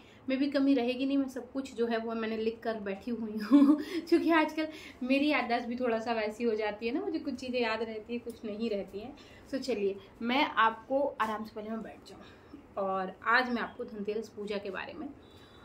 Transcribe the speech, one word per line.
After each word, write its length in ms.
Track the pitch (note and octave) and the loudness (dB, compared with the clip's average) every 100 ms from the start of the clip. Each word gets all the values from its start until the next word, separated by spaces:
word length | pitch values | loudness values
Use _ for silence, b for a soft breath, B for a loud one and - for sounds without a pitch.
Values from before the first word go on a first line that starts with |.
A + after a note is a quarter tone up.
| B B - | B B -2
मे 60 | C4 | 0
भी 140 | C#4+ | 2
कमी 240 | C#4+ C4+ | 4 4
रहेगी 320 | C4 A#3+ B3 C#4 | 4 4 0 2
नहीं, 120 | C#4 | 2
मैं 100 | C4 | 0
सब 240 | B3+ - | -4 -8
कुछ 240 | C4+ - G#3 | -8 -6 -2
जो 100 | A#3 | 0
है 120 | A3+ | 0
वो 160 | A3+ | -2
मैंने 240 | A3+ A3 A3 | -2 -2 0
लिख 220 | A3+ - | -2 -2
कर 160 | A#3 A3 | -4 -4
बैठी 320 | G3+ G3 B3 | -4 -6 -6
हुई 260 | A3+ A3 G#3+ | -6 -4 -4
हूँ 440 | G#3 C#4+ C#4 D4 - | 6 8 10 6 2
<laughs> 160 | E4+ - | -4 2
क्योंकि 220 | E4+ D#4 | 4 6
आजकल 360 | E4 D#4 - D#4 B B B | 4 4 0 -6 B B B
मेरी 240 | B3+ C#4 D4+ | 2 2 4
याददाश्त 400 | C4+ A3+ A#3+ A3+ | 2 2 0 -2
भी 80 | B3 | -2
थोड़ा 240 | B3 A3+ | 0 0
सा 140 | A#3 | 0
वैसी 300 | A3+ G#3+ A3 | -2 -2 0
हो 120 | A#3 G#3+ | 0 0
जाती 320 | G#3 G3+ A#3 | -2 -2 -2
है 60 | |
ना, 80 | D4+ | -2
मुझे 180 | G4 D#4 | -2 -4
कुछ 160 | C#4+ B3 | -4 -6
चीज़ें 260 | B3+ B3 | -4 0
याद 220 | A3+ A3 | 0 0
रहती 300 | A3 G#3+ G#3+ | -4 -6 -6
है, 60 | A#3+ | -8
कुछ 260 | A#3 - A3 | -8 -10 -8
नहीं 240 | G#3 A#3 | -4 -2
रहती 300 | G3+ F3+ G3 | -2 -4 -10
हैं। 180 | B3 - B B - | -12 -14 B B -8
So 80 | C4+ | -6
चलिए, 380 | C4 G#3 G3 G3 B - | -2 0 0 -2 B -8
मैं 240 | A#3 C4 - | 0 0 2
आपको 720 | - A3+ A#3 - C4+ C#4 - | 4 2 2 -2 0 0 -2
आराम 240 | A3 G#3+ G#3+ | -2 -4 -6
से, 60 | A3 | -10
पहले 140 | G#3+ | -8
मैं 120 | A3 | -8
बैठ 280 | - - - | -8 -14 -20
जाऊँ 120 | - B B B B - - | -20 B B B B -10 -4
और 420 | G3 F#3+ F#3 - | -2 0 -2 -4
आज 260 | A3 A#3+ A#3+ | 4 4 4
मैं 120 | A#3 | -2
आपको 220 | F#3 - | -4 -6
धनतेरस 460 | A#3 G#3+ G3+ G#3+ A3 | -10 -8 -4 -4 -6
पूजा 280 | G#3+ G3+ G3+ | -8 -6 -4
के 120 | G3 | -4
बारे 240 | F3+ - | -8 -8
में 160 | - C4+ - B B B B | -8 -10 -12 B B B B